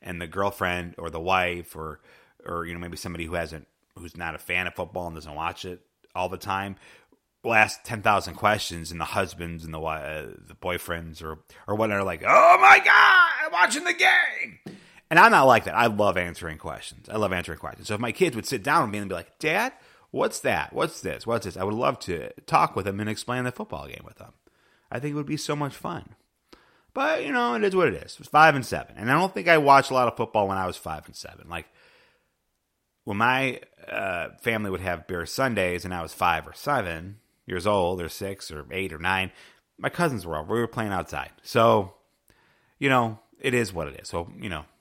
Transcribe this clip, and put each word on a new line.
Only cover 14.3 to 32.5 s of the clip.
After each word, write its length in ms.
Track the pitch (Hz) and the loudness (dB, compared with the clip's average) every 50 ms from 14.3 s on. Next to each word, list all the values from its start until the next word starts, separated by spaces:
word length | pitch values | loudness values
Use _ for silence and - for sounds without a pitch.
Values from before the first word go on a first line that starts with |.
| - - - - - - _ - - - - - - - _ _ | -4 -8 -10 -12 -12 -18 _ -20 -20 -20 -20 -20 -20 -20 _ _
And 80 | 160 165 | 6 8
I'm 120 | 185 233 | 10 10
not 140 | 220 175 139 | 10 10 8
like 200 | 131 123 113 95 | 8 8 6 6
that. 100 | 92 80 | 2 0
I 120 | 92 120 | 2 2
love 300 | 120 107 101 107 101 92 | 2 4 4 2 2 2
answering 400 | 92 87 87 85 - - 82 80 80 | 2 -2 -4 -6 -10 -10 -12 -12 -10
questions. 500 | - 82 71 53 - - - - - - | -10 -12 -12 -10 -12 -16 -18 -18 -18 -8
I 80 | - | -4
love 160 | 107 107 98 92 | -2 0 0 0
answering 260 | 90 87 - 82 76 | -2 -4 -6 -10 -10
questions. 300 | - 78 - - - - | -10 -14 -14 -12 -8 -8
So 60 | 107 | -6
if 60 | 101 | -4
my 120 | 120 117 113 | -4 -4 0
kids 220 | - 185 175 123 | 0 0 0 0
would 120 | 110 - | -4 -6
sit 160 | - - 120 95 | -6 -6 -6 -2
down 200 | 139 147 170 151 | 0 2 2 2
with 100 | 110 101 | 0 -4
me 60 | 104 | -6
and 100 | 104 98 | -6 -6
be 40 | 92 | -8
like, 240 | 85 85 _ _ _ | -8 -8 _ _ _
Dad, 360 | - 151 160 190 226 262 - _ _ _ _ _ _ _ - | -4 -2 0 0 -2 -4 -6 _ _ _ _ _ _ _ -4
"What's 260 | 127 - 220 - - | -2 -2 -2 -2 -2
that? 320 | - 135 110 85 73 - - | -2 0 0 0 -2 -4 -2
What's 280 | 113 151 165 - - | -4 -4 -4 -4 -6
this? 260 | - 92 73 58 - | -8 -8 -8 -6 -4
What's 200 | - 117 117 - | -4 -4 -2 -2
this?" 100 | 98 80 | -6 -6
I 80 | - 92 | -4 -4
would 100 | 98 104 | -4 -2
love 240 | 110 123 139 135 120 | -2 -2 -2 -2 -4
to 320 | - - 90 82 65 - - - - | -6 -6 -6 -6 -6 -10 -12 -16 -12
talk 340 | - 160 151 160 156 - | 0 2 2 2 2 0
with 100 | 110 92 | -4 -4
him 140 | 101 98 98 | -4 -4 -4
and 100 | 107 107 | -4 -4
explain 320 | 107 - - - 123 127 127 | -6 -6 -6 -6 -4 -4 -4
the 80 | 123 | -4
football 380 | 123 - 214 - - 76 71 71 | -6 -8 -10 -10 -10 -12 -12 -12
game 160 | - - - | -14 -16 -18
with 140 | - - _ | -18 -20 _
him. 140 | - - - _ _ _ _ _ _ _ _ _ _ _ - | -20 -20 -20 _ _ _ _ _ _ _ _ _ _ _ -10
I 80 | 120 | -8
think 140 | 127 147 147 | -6 -6 -6
it 20 | |
would 100 | 147 147 | -6 -6
be 100 | 139 151 | -6 -6
so 200 | 147 - - 147 | -6 -4 -4 -4
much 180 | 147 147 139 131 | -4 -4 -6 -6
fun. 400 | - - 160 175 160 - - - _ _ _ _ _ _ _ - _ _ _ _ _ _ _ _ | -8 -10 -10 -10 -10 -12 -16 -20 _ _ _ _ _ _ _ -20 _ _ _ _ _ _ _ _
But, 300 | 262 269 302 320 311 - | -2 -2 0 0 -2 -4
you 80 | 294 277 | -2 -2
know, 220 | 247 240 240 240 | 0 0 0 0
it 100 | 226 214 | 0 0
is 100 | 202 190 | 2 2
what 140 | 185 175 143 | 4 2 2
it 60 | 95 | 2
is. 220 | 76 - - - - | -2 -8 -14 -18 -20
It's 80 | - - | -18 2
five 260 | - 147 156 160 151 | 6 8 8 8 8
and 120 | 139 123 | 4 0
seven. 300 | - - 78 - - - - | -2 -4 -4 -6 -8 -12 -8
And 120 | 95 117 | -2 2
I 80 | 131 156 | 2 2
don't 140 | 180 190 185 | 2 2 -2
think 160 | 208 185 170 | -2 4 6
I 80 | 170 | 6
watched 340 | 156 147 139 139 139 135 - | 6 8 10 8 8 8 6
a 40 | 131 | 2
lot 140 | 127 127 120 | 2 2 2
of 80 | 113 | 0
football 300 | - 117 110 - 110 101 | -2 -6 0 2 2 2
when 120 | 98 98 95 | 2 0 -2
I 80 | 95 | -2
was 100 | 90 85 | -2 -4
five 300 | - - 85 80 78 78 | -6 -8 -10 -10 -10 -12
and 100 | - - | -16 -20
seven. 320 | - - - - - - 69 | -18 -18 -18 -18 -20 -16 -10
Like, 180 | 85 85 80 _ _ _ _ _ _ _ _ _ _ _ _ _ _ _ _ _ | -10 -10 -10 _ _ _ _ _ _ _ _ _ _ _ _ _ _ _ _ _